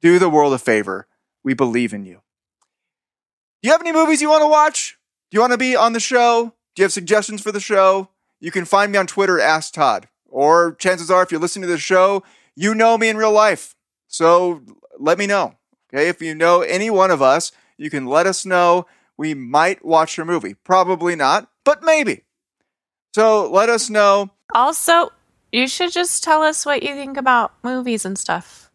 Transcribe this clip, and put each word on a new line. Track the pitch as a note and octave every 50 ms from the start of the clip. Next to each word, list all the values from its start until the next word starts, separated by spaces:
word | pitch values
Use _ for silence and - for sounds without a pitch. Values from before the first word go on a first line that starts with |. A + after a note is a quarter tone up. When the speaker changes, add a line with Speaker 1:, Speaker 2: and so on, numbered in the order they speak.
Speaker 1:
Do | - E3+ F3 F3+
the | F#3+ F3+
world | D3+ D3+ D3 C#3+ C3+
a | B2+
favor. | - - A2+ A2 G#2 F#2+ F#2+ G2 - _ _ _ _ _ _ _ _
We | C3 C3+
believe | A#2 C#3 B2 A2+ A#2+ B2 A2+ G#2
in | G#2 G2
you. | F#2 F2 F#2 _ _ _ _ _ _ _ _ _ _ _ _ _ _ _ _ _ _ _ _ _ _ _ _ _ _ _ _
Do | - A3+
you |
have | D4+ E4
any | E4 E4+ E4
movies | D#4+ D#4+ D#4 D#4 D4
you | D4 D4+
wanna | D#4 D#4 D4+ D4+
watch? | D4+ D4+ D4+ D#4 D4+ - - - - _ _ _ _ _ _ _
Do | - G#3
you |
wanna | A3+ B3 B3 A#3
be | C4 B3+ B3+
on | - G#3+ A#3 A3+
the | A#3
show? | G#3+ - C4+ B3 A#3+ A#3+ A#3+ A#3 A#3 A#3 _ _ _ _ _
Do | -
you | F#3+
have | F#3+ -
suggestions | G#3 F3+ E3 G#3 G#3+ G3+ - G#3+ G#3
for | G#3 G#3+
the | G#3 G3+
show? | G3 - A3 G3 F#3+ F#3+ F#3+ G3 F#3+ - _ _ _ _ _ _
You | - D#3+
can | - G3 F3
find | E3 - G3 G3+ G#3
me | G3+ G3+
on | F#3+ F3
Twitter, | - - G3 F#3+ F#3 E3
Ask | G#2+ C3 D#3 D#3 D#3 - -
Todd. | - D3+ C3 A2 F#2+ G2 _ _ _ _ _
Or | - C3 C#3 D3 D#3+ E3+ E3+ E3+ D#3+
chances | _ - F#3 F#3 F3 E3+ D#3+
are, | F#3 F#3 F#3
if | F3+
you're | F3 D#3+
listening | D#3+ F3 - G3+ F#3+
to | F3
the | F3 D#3+
show, | C#3+ - F#3+ F#3 F#3 G3 G3+ G3 F#3 _ _ _ _ _ _
you | - E3 G#3 A3
know | A3 A3+ A3+ A#3 A3
me | A3 A3+
in | A3 G#3+
real | A3 A3
life. | G#3+ G#3+ G#3+ G#3+ F#3+ C#3+ - - - _ _ _ _ _ _ _
So | - - E3 E3 E3+ F3 F3+ F3+ F3 D#3 B2+ - - _ _ - _ -
let | C3+ D#3 E3+ F3+
me | G3+ G3+
know. | G3+ G3+ E3+ A#2+ _ _ _ _ _ _ _ _ -
Okay, | C3+ D3 E3+
if | F3 _
you | D#3+ E3 D#3+
know | D#3 E3 E3+ F3 F3+
any | F3+ - E3 F#3 G#3 A3+
one | A3 F#3+ F#3+ F#3+
of | F3+ D3
us, | C#3 C3 C3+ D#3+ E3+ - _ _ _ _ _ _
you | D3 D3+
can | D3 D3 C3
let | B2 C3+ D#3 F3 F#3+
us | F#3 - -
know. | F#3+ F#3 F3+ F3 F3 F3 F3+ F3 _ _ _ _ _ _ _
We | D3+ D#3 D#3
might | C#3 C3 A#2+ C3 D3 D#3+ F3+ G3 - _
watch | - E3 D#3+ D#3 D#3+ - -
your | D#3+
movie. | D#3+ F3 E3 - F#2+ G2+
Probably | _ _ _ F3+ F#3 F#3 F3 F#3+ E3+ E3 F3 F3
not, | D#3+ C#3+ C3+ D3 G#3 G#3+ _ _ _ _
but | C#4 D4+ D4 D4+
maybe. | E4 D#4+ D#4 D4 A3 C#3 - _ _ _ _ _ _ _ _ _ _ _ _ _ _ _ _ _ _ _
So | - A3 A3+ A3 G#3+ A3+ A3+
let | G#3+ F#3 G#3+ A3+
us | A#3 A3+ A3+ -
know. | G#3+ G#3+ G#3 G3+ G3 G3+ G3+ G3 _ _ _ _ -
Speaker 2:
Also, | A3+ B3 C#4 D#4+ - - - E4+ E4+ E4+ - _ _ _ _ _ _ _ _ -
you | A3+ B3+ C4
should | - - F4+ F4 F4
just | F4 F4+ F4 - - -
tell | - D#4 D#4 D#4
us | D#4 D#4 - -
what | D4 C#4+ - -
you | - C#4+
think | C#4 C#4+ C4+ C#4
about | C4+ C4 C4 B3+ A#3+ A3+ - _ _ _
movies | A#3+ B3+ B3+ B3 B3 A#3 G#3+ -
and | F#3 G3 F#3+
stuff. | - - F3 E3+ F3+ _ - - _ _ _